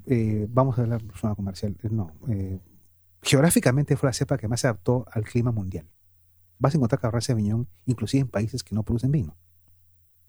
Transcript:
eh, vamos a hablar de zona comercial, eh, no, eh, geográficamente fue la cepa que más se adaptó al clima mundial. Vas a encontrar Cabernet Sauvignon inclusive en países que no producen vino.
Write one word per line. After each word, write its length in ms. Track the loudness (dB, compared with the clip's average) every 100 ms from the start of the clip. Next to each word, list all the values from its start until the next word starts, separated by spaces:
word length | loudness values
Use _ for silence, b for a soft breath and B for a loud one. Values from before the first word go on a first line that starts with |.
| 0
eh, 400 | 0 2 -2 0
vamos 280 | 2 2 2
a 40 |
hablar 200 | 0 -2
de 120 | -6
zona 200 | -6 -4
comercial, 400 | -2 -4 -6 -6 -6
eh, 60 | -4
no, 220 | -4 -4 -8 -6
eh, 320 | -4 -4 -8 -12 -20 _ _ _ _
geográficamente 720 | 2 4 6 4 4 2 2 2
fue 120 | 0
la 40 |
cepa 240 | 0 -2 -2
que 100 | -2
más 140 | 0
se 60 | 0
adaptó 400 | 0 0 0 -2
al 140 | -6
clima 280 | -2 0 0
mundial. 340 | -2 -4 -8 -12 _ _ _ _ _ _ _
Vas 160 | 0
a 20 | 2
encontrar 240 | 2 2
Cabernet 220 | 0 -2
Sauvignon 440 | 0 0 0 0 -4 -6 -4
inclusive 340 | -2 0 0
en 80 | 0
países 340 | -2 -2 -4
que 120 | -4
no 80 | -4
producen 280 | -2 -2 0
vino. 280 | 0 -2 -8 _ _ _ _ _ _ _ _